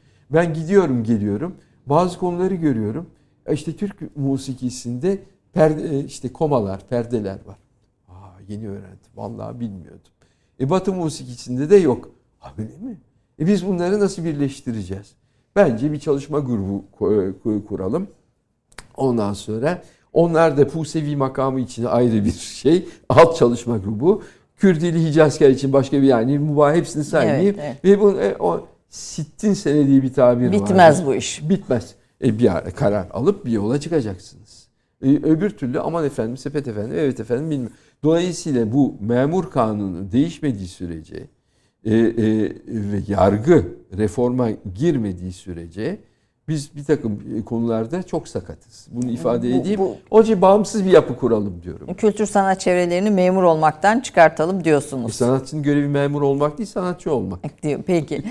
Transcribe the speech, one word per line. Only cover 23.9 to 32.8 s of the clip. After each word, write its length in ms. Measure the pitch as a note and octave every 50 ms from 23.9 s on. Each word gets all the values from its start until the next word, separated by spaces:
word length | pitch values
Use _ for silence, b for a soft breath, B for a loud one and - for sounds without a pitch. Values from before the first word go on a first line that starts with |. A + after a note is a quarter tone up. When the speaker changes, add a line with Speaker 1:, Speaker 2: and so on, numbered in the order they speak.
| A2+ G#2 C3+ F3 G#3+ G#3 B B B B B B B _
Speaker 1:
Kürdili 460 | - F#3+ F3 D3+ E3 F3 D#3+ E3+ D#3+
Hicazkar 460 | D#3+ C#3+ D#3+ D#3 D3 D3 - D3+ C#3
için 240 | C3+ B2+ C#3+ C3+ C3+
başka 280 | C3+ B2+ - D3 C#3
bir, 60 | C3+ C3+
yani 320 | B2+ A2+ A2+ C3 C#3+ C#3+
mübah, 360 | D3 D#3 D3 C#3+ D3 C#3+ D#3
hepsini 280 | F3 E3 - - D3+ D3
saymayayım. 520 | - - D#3 B2+ G#2+ - C3+ F#3 G3+ G3+ G3
Speaker 2:
Evet, 180 | D3 D3 B2+ C3+ -
evet. 160 | F#3 G3+ G3+
Speaker 1:
Ve 20 |
bu, 200 | G#3+ G3+ F#3+ -
e, 140 | G3+ G3 - -
o 280 | E3+ E3+ E3+ - - - _ _ _ _
sittin 640 | - - - - - - D3+ - - - - G#3+ F#3+
sene 340 | G3 - D3+ C#3+ D3+ C#3+ C3+
diye 160 | C#3 C3+ C3+
bir 100 | C3+ -
tabir 340 | - B2+ B2 B2 A#2+ B2 A#2+
var. 40 |
Speaker 2:
Bitmez 540 | - G#3 G3+ G3+ F#3 F#3 F3 D#3+ D3 - F3
bu 100 | C#3 B2
iş. 340 | A2 A#2 - - - D3+ D#3
Speaker 1:
Bitmez. 460 | F#3+ F#3 - - C3 A2+ - - - _ _ _ _ _ -
E, 160 | C3 G#2+ A2
bir 180 | A#2+ G#2 E3+ -
ara 140 | - F#2
karar 360 | F2+ -